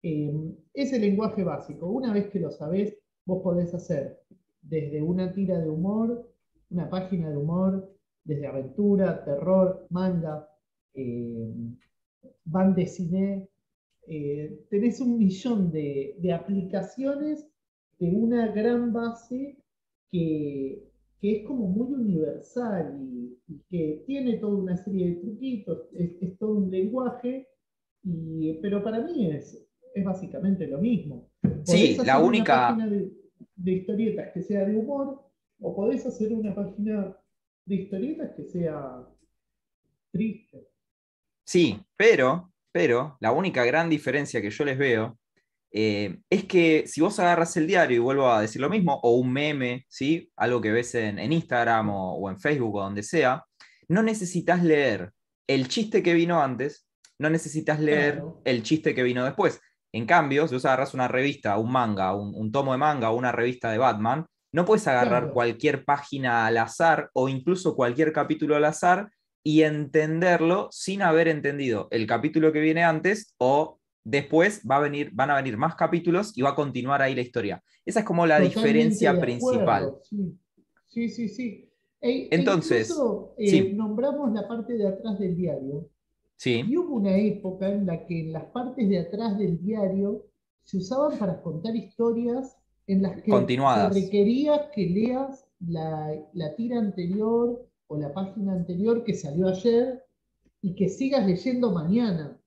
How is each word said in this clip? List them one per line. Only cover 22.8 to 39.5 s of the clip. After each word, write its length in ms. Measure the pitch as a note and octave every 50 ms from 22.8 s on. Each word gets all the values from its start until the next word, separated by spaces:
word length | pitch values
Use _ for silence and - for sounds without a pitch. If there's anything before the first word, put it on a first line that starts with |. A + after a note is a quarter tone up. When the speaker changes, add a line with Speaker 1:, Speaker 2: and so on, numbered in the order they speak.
| D3+ C#3 C#3 C#3
Speaker 1:
y, 380 | C3+ C3 B2 A#2+ A#2+ B2 - _ _ -
y 120 | - C#4 _ _
que 320 | F#3 E3+ D#3 D3+ D3+ - -
tiene 300 | - C#4 C#4 C4 B3 A3 -
toda 180 | G#3 G#3 G3+
una 200 | G3 F#3 F#3 F3+
serie 340 | F3 - G3+ G3 F#3 F3+ F3
de 40 | F3
truquitos, 640 | F3 F3+ A3 G#3+ B3 C4 C4+ B3 G3+ - F3+ D#3+ - - - -
es, 160 | - F3 - - -
es 160 | F#3+ F3+ - _
todo 140 | G#3+ G#3+ G#3+ G3+
un 120 | F#3+ F#3
lenguaje, 760 | F#3 F#3 G3 G#3+ A#3 B3+ B3+ A#3+ A#3+ - - B3 C4 C4+ - _ _ _ _ _ _ _ _ _ _ _
y, 560 | _ F#3+ E3+ D#3+ E3 D#3+ D#3+ D#3+ D#3 D#3 D#3+ -
pero 220 | - G3 G3+ G3+
para 180 | G3+ A3 A3 A#3
mí 300 | C#4 F4 F4 C#4+ G#3 D#3+
es, 340 | D3 C#3 - - - - _ _ _ _ _ - -
es 100 | G3+ F3+
básicamente 600 | F#3+ F#3 - - - - - F3 G3 F#3+ E3 D#3+
lo 120 | C3+ C3+ D3
mismo. 520 | G3 B3 A#3+ E3+ - D3 B2+ - - _ _ _
Podés 220 | - - - - - -
Speaker 2:
Sí, 220 | E3 F3+ - - -
Speaker 1:
hacer 120 | C4+ B3
Speaker 2:
la 120 | A#3+ C3 -
Speaker 1:
una 80 | -
Speaker 2:
única 280 | B3 A#3+ A3 A3 - C#3 - B2 -
Speaker 1:
página 200 | A#3 A3 A3 G#3+
de, 220 | G3+ G3+ - - - - - _ _ _ - _ _
de 160 | G3 F3 F#3+
historietas 600 | F#3 F#3 - G#3+ G#3 G3+ A3+ G#3+ - - - - -
que 80 | F3+
sea 220 | F3+ - G3+ G3+ F#3+
de 100 | G3+ G#3+
humor, 460 | A3 A3 C4+ C#4+ C#4 C#4 C#4 C4+ - _ _ _ _ _ _ _ _
o 140 | G#3 - F#3+
podés 280 | G3 G3+ A#3 C4+ A#3 -
hacer 280 | B3+ - - G#3+ G#3+
una 220 | A#3 A3 G#3+ G#3 F#3
página 600 | G3+ G3+ G3 - G#3 G#3 G#3+ G#3+ G3+ F#3+ F#3 - _ _ _ _ _ _ _ _ _ _
de 100 | F3 G3+
historietas 560 | F3+ - - G3+ F#3+ A3 C#4+ D#4 D#4+ C#4+ - -
que 80 | - D3
sea 600 | - - F3 E3+ D#3 D3+ D3 C#3 C3 B2+ B2+ B2+ - _ _ _ _ _ _ _ _